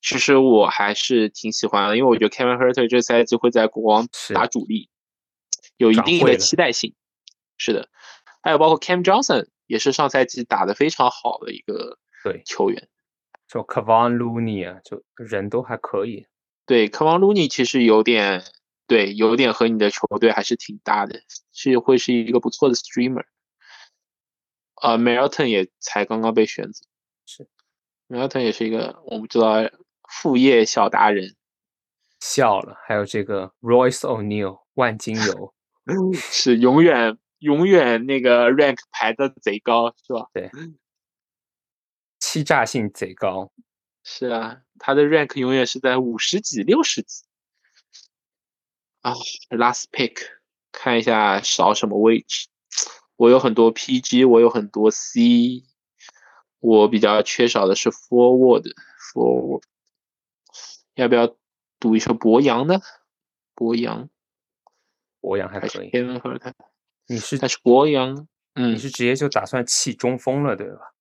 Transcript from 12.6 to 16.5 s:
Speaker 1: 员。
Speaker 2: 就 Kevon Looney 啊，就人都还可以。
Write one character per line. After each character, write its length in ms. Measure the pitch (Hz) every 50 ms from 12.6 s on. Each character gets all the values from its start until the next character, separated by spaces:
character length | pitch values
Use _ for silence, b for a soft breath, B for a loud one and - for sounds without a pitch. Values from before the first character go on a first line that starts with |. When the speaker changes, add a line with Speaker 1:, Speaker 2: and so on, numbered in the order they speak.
| 101 98
Speaker 1:
员。 180 | 101 - - _ _ _ _ _ _ _ _ _ _ _ _ _
Speaker 2:
就 140 | - 120
Kevon 560 | 104 _ - - 110 107 113 113 117 120 120 120
Looney 520 | 120 120 117 117 117 113 107 98 90 87
啊， 100 | 92 95 _
就 200 | - - - _ _ _
人 340 | - 117 110 110 101 98 104
都 140 | 101 120 127
还 140 | - 117 110
可 280 | - - - 101 98
以。 220 | 113 113 101 104 _ _ _ _ _